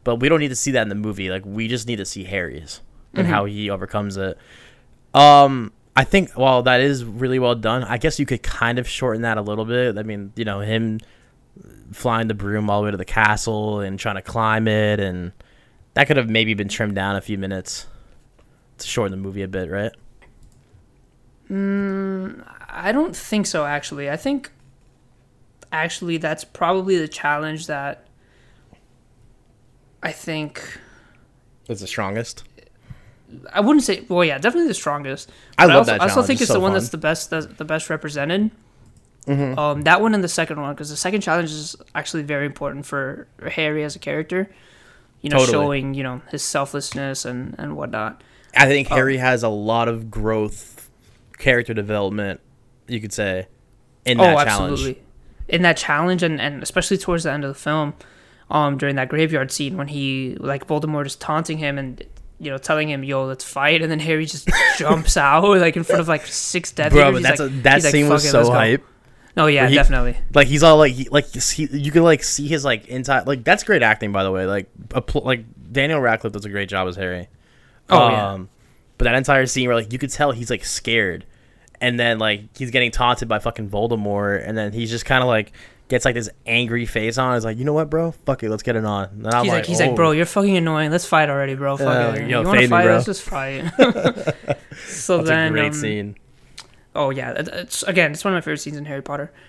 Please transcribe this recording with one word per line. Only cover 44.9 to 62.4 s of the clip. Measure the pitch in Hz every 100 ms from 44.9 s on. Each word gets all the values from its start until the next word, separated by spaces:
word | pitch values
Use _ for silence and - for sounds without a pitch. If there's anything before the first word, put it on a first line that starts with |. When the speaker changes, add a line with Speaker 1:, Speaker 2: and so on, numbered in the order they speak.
| _ _ _
Speaker 2:
You | 147
know, | 143
Speaker 1:
Totally. | 127
Speaker 2:
showing, | 131 147 143 135
you | 135
know, | 135 127 -
his | 135
selflessness | - 147 139 143 143 139 139 135 -
and, | 123 131 -
and | - 151
whatnot. | 143 110 107 - _ _ _ 123
Speaker 1:
I | 135
think | 143 135
Speaker 2:
Um, | 143
Speaker 1:
Harry | 131 131
has | 127 123
a | 113
lot | 104 107 113 117
of | 113 110
growth, | 107 107 110 107 104 - - - _ _ _ _ -
character | 135 120 117
development, | 107 101 107 98 104 101 90 _ _ _ _ -
you | 120
could | 107
say, | - 101 92 92 - _ _ _ _ -
in | 123
Speaker 2:
Oh, |
Speaker 1:
that | 180 151 143
challenge. | 101 92 -
Speaker 2:
absolutely. | 135 131 - - - - -
In | 170
that | 180 160
challenge, | - 147 175 180
and, | 170 156
and | 127 143
especially | 120 - 170 190
towards | 185 170 160
the |
end | 143
of | 139
the | 135
film, | - 156 147 - - _ _ _ -
um, | 151 147 139
during | 139 139
that | 131
graveyard | 151 160 156 135
scene | - 139 180
when | 143
he, | 143 139 135 131 -
like, | 135 139 -
Voldemort | 151 156 151 143
is | -
taunting | - 156 165 156
him | 147 139
and, | 131 127 - - -
you | -